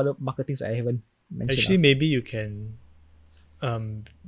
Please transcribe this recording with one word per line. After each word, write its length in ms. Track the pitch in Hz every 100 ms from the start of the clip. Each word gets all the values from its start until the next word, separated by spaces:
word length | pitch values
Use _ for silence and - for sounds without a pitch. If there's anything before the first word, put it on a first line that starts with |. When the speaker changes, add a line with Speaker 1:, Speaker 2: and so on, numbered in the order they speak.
| 139
Speaker 1:
of 80 | 139
the 60 |
marketing 320 | 131 - 135 139
I 160 | 104 113
haven't 240 | 120 120 - _ _
mentioned, 300 | 147 120 131
Speaker 2:
Actually, 180 | - 190
Speaker 1:
ah? 100 | 151
Speaker 2:
maybe 140 | 135 156
you 160 | 131
can, 560 | 113 110 107 104 107 110 - - - - - - - -
um, 440 | 135 117 110 107 104 -